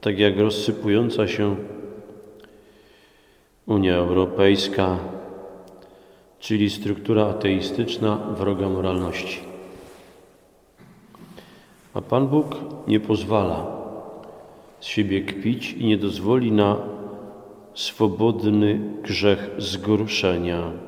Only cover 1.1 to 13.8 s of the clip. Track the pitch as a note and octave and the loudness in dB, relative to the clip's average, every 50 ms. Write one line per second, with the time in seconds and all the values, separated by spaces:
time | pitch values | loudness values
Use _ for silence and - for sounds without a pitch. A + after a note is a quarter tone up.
1.1 | A2+ - G#2+ - - - G#2+ G2+ G2+ F#2 - - - - - - - - - - | 2 0 0 0 0 0 0 0 0 -2 -6 -10 -12 -12 -12 -14 -14 -16 -18 -18
2.1 | - - - - - - - - - - - _ _ _ _ _ _ _ _ _ | -20 -20 -20 -20 -20 -20 -20 -20 -20 -20 -20 _ _ _ _ _ _ _ _ _
3.1 | _ _ _ _ _ _ _ _ _ _ _ - G#2+ G2+ G2 F#2+ F2+ F2 F2 F2 | _ _ _ _ _ _ _ _ _ _ _ 0 2 4 4 4 4 4 4 4
4.1 | F2 F#2+ F#2+ F2+ - - G2 G2 G2+ G2 - - G2 G2 F#2+ F#2 F#2 F2+ F2 - | 4 4 4 2 4 4 6 6 6 4 2 -2 0 0 2 2 2 -2 -4 -6
5.1 | - - - - - - - - - - - - - - - - - - - _ | -10 -10 -12 -14 -14 -16 -16 -16 -18 -18 -20 -20 -20 -20 -20 -20 -20 -20 -20 _
6.1 | - _ _ _ _ _ - - A2 G#2+ G#2 G2+ - - - G#2 G2+ - - - | -20 _ _ _ _ _ -4 -2 2 2 2 2 0 -2 -4 -4 -4 -4 0 2
7.1 | A2+ G#2+ G#2+ G#2 F#2+ - - G2+ F#2+ F#2+ - - - - A#2+ A2+ - - A2+ G#2+ | 4 4 4 2 0 0 2 2 2 2 0 -2 -2 -2 -2 -2 -2 -2 0 0
8.1 | G#2 G#2 - G#2 G#2+ G2+ G2 G2 G2+ F2+ G2 G2 F#2+ F#2 F#2 F#2+ F#2 F#2 F#2 F2 | 0 0 -2 -6 -4 -2 0 -2 0 0 0 0 0 0 0 0 0 0 -2 -4
9.1 | E2 - - - - - - - - - - - - - - - - - - - | -4 -6 -8 -8 -10 -12 -12 -14 -16 -16 -16 -18 -18 -20 -20 -20 -20 -20 -20 -20
10.1 | - - - _ _ _ _ _ _ _ _ _ _ _ - - - - - - | -20 -20 -20 _ _ _ _ _ _ _ _ _ _ _ -20 -20 -20 -20 -20 -20
11.1 | - - - - - - - - - - - _ - _ _ - _ G#2 - - | -20 -20 -20 -20 -20 -20 -20 -20 -20 -20 -20 _ -20 _ _ -8 _ -8 -4 0
12.1 | - B2 C#3 C3 C3+ D3+ D3+ - - - - - - - - - A2 A2 G#2+ - | 2 2 2 4 2 2 0 0 -4 -10 -10 -12 -12 -12 -2 2 2 2 2 2
13.1 | A2 G#2 - - G#2+ G#2+ G2 F2+ E2 D#2+ E2 - - - | -2 -2 0 0 0 0 0 0 -2 -4 -6 -8 -8 -10